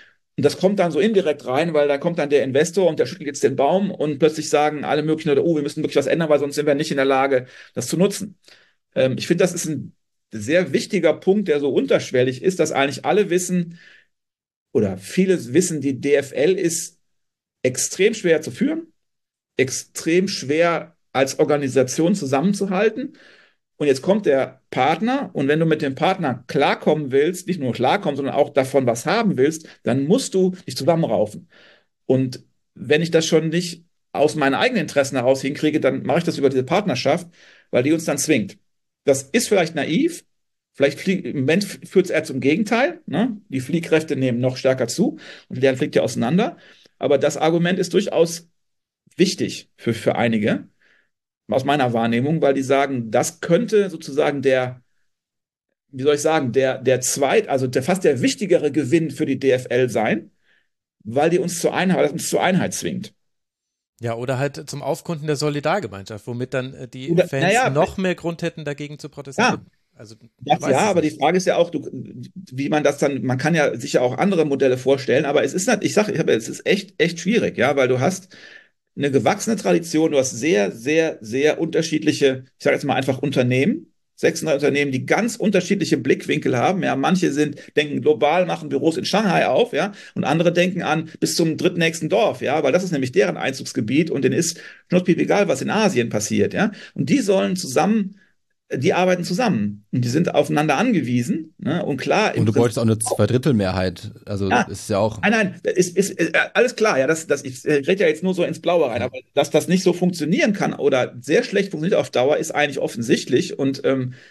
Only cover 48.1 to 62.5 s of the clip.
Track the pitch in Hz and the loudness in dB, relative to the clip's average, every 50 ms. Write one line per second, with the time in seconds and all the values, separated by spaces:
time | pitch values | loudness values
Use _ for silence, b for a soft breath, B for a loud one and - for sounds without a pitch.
48.1 | - 151 170 165 - - - _ _ _ _ _ _ _ _ _ _ _ _ _ | 2 2 2 2 0 -6 -14 _ _ _ _ _ _ _ _ _ _ _ _ _
49.1 | _ - 180 185 - - 120 92 - - - _ _ _ - 117 117 - - - | _ 0 2 2 2 -2 -4 -4 -6 -10 -14 _ _ _ -4 -4 -4 -2 -2 -2
50.1 | - - 113 120 113 110 107 - 214 302 - - _ _ _ _ _ _ _ _ | 0 2 0 0 2 0 0 0 -2 -2 -6 -12 _ _ _ _ _ _ _ _
51.1 | _ _ _ _ _ _ _ - - 135 127 139 143 151 127 123 113 113 117 117 | _ _ _ _ _ _ _ -4 -2 -2 0 0 0 2 0 0 0 0 0 0
52.1 | 117 117 131 147 165 160 156 139 135 139 135 127 139 135 139 139 139 123 113 110 | 0 0 0 0 0 2 2 2 0 0 0 0 0 0 0 0 -2 -6 -4 -2
53.1 | 110 123 - - - _ - - 170 185 240 - 220 208 196 185 156 160 - - | 0 0 0 -2 -6 _ 0 0 2 2 2 2 2 0 0 0 -4 -10 -12 -4
54.1 | 135 143 147 147 143 139 135 135 131 127 127 123 127 - _ _ _ _ _ _ | -2 0 0 0 0 0 0 2 2 2 0 -2 -6 -12 _ _ _ _ _ _
55.1 | _ _ _ _ _ _ _ _ _ _ _ _ _ _ _ _ 139 131 131 147 | _ _ _ _ _ _ _ _ _ _ _ _ _ _ _ _ -10 -2 0 2
56.1 | 147 143 147 156 160 160 139 123 113 131 131 127 127 - 120 135 127 123 123 - | 2 2 2 2 2 2 0 0 2 2 2 2 0 0 0 2 2 2 0 -2
57.1 | - 135 139 131 196 226 208 - 139 131 131 127 127 135 127 175 190 185 - 165 | -2 0 0 2 2 2 2 2 0 -2 0 0 -2 -2 0 0 0 2 2 2
58.1 | 139 120 165 269 262 - 214 165 170 156 143 147 143 160 139 120 160 170 160 147 | 2 2 0 0 0 -2 0 0 2 2 2 0 -2 -2 0 2 2 2 2 -2
59.1 | 131 127 156 139 135 131 139 131 120 104 127 - 120 127 127 120 104 117 107 120 | -4 -4 -4 -2 -2 0 0 0 0 0 0 -2 0 0 0 0 0 -2 0 0
60.1 | 202 320 - - _ _ _ _ _ _ _ _ _ _ _ _ _ _ - 113 | -2 -4 -6 -10 _ _ _ _ _ _ _ _ _ _ _ _ _ _ -12 -4
61.1 | 117 139 151 170 170 - - 175 - - - 135 - 143 180 190 175 131 143 147 | 0 0 2 2 2 0 0 -2 -4 -2 -2 0 0 0 2 2 2 2 2 0
62.1 | - - - - - - 113 175 | -2 -4 -4 -4 -2 0 2 2